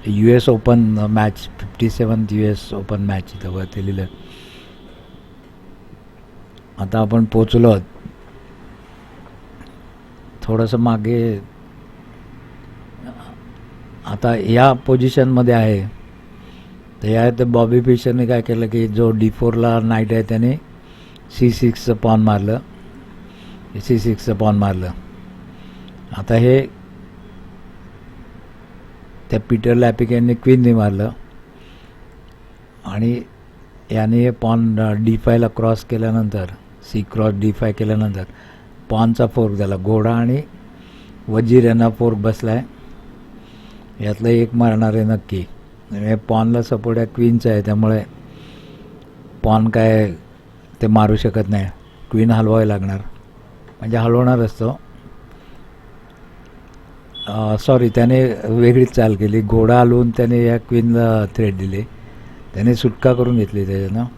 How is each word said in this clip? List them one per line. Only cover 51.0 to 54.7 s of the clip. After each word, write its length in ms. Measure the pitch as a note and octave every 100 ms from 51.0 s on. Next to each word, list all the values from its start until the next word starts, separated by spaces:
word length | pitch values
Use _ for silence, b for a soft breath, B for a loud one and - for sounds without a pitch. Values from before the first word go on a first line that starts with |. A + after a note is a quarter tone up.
| G#2+ G#2+
शकत 320 | A#2 G#2 G2
नाही, 180 | G#2 F#2 - - - -
क्वीन 200 | A2 A2+
हलवावी 380 | A2+ A2 A2 A2
लागणार, 280 | G#2 F#2+ G2 G2+ - - - - - - -
म्हणजे 160 | A2 A2+
हलवणारच 580 | A#2 A#2+ B2+ B2+ A2+
तो. 260 | - A2+